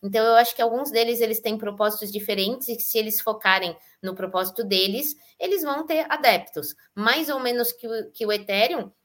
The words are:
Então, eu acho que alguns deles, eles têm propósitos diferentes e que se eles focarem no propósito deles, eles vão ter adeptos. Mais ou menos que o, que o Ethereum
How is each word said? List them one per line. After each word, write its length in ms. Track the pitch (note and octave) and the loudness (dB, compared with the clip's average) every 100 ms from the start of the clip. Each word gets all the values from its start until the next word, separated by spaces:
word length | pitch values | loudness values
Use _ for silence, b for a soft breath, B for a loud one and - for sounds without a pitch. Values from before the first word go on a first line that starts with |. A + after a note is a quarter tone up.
Então, 240 | G3+ A3 A3 | 0 2 6
eu 80 | |
acho 220 | A#3 A#3 - | 8 6 4
que 60 | |
alguns 280 | A#3 A#3 C#4+ | 0 0 0
deles, 320 | A3 A#3 A#3+ | 0 2 2
eles 180 | A3+ A3 | 0 0
têm 160 | A3+ G#3+ | -2 -4
propósitos 560 | G#3+ G3+ G#3+ G#3+ G3+ | -6 0 -2 0 -6
diferentes 560 | G3+ G3+ G3+ F#3+ B3+ B3 | -6 -4 0 0 -2 -6
e 80 | A3+ | -6
que 60 | |
se 160 | - A3+ | -2 -2
eles 240 | G#3+ G#3+ | 0 -2
focarem 560 | - G#3+ G3+ F#3+ F3+ - b b | -2 0 2 2 2 -8 b b
no 140 | F#3+ F#3 | -10 -8
propósito 480 | F#3 F#3 F#3 - | -4 -2 -4 -4
deles, 520 | G#3+ F#3+ F#3+ G#3+ D4 - b b | 0 2 2 0 -6 -10 b b
eles 220 | F#4+ G4 | -2 -2
vão 240 | D4+ C#4 D#4+ | -2 -4 -2
ter 220 | D#4+ D#4+ | -2 -2
adeptos. 640 | D4+ C4+ G3 - - C#3+ - b - | 2 4 4 0 -10 -10 -12 b -2
Mais 340 | G#3+ C#4 D4+ | 0 0 0
ou 100 | C4+ | -4
menos 320 | B3+ A#3+ A#3+ | -2 -2 -2
que 160 | - A#3 | -4 -8
o, 240 | A3 - | -8 -8
que 140 | - G#3+ | -6 -2
o 60 | |
Ethereum 600 | G#3 G3 G3 A#3 E4 G3 _ | -2 -2 0 2 0 -6 _